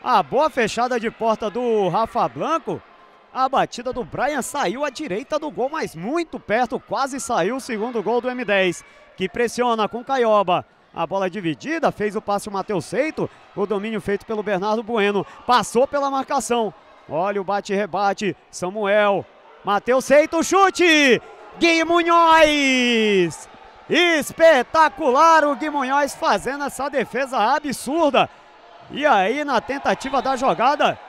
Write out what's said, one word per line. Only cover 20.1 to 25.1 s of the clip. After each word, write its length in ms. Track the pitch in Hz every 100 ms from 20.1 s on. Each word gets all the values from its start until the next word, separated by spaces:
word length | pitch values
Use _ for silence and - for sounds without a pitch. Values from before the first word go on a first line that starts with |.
| 285 311 330
chute. 800 | 269 370 392 - 349 311 277 208 - - - 175
Gui 260 | 339 330
Munhoz. 1600 | 330 339 339 339 330 320 302 294 277 254 240 233 214 196 170 - - - - - -
Espetacular 1600 | 240 349 320 - - 330 277 233 320 311 302 302